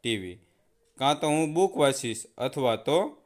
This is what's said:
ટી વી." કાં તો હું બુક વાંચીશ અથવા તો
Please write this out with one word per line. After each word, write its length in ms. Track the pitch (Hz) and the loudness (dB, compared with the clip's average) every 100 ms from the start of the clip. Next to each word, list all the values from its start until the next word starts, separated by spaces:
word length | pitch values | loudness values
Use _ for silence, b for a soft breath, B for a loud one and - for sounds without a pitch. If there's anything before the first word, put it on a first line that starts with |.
ટી 140 | 117 110 | -4 -4
વી." 220 | 92 90 _ _ _ _ _ _ | -6 -14 _ _ _ _ _ _
કાં 220 | 135 147 | 0 0
તો 80 | 156 | 0
હું 260 | 151 160 | 0 0
બુક 220 | 156 190 185 | 2 0 4
વાંચીશ 480 | 143 135 120 110 - - | 2 2 -6 -8 -12 -6
અથવા 380 | 131 147 127 110 | -6 0 0 0
તો 460 | - 156 220 - | 0 0 0 -6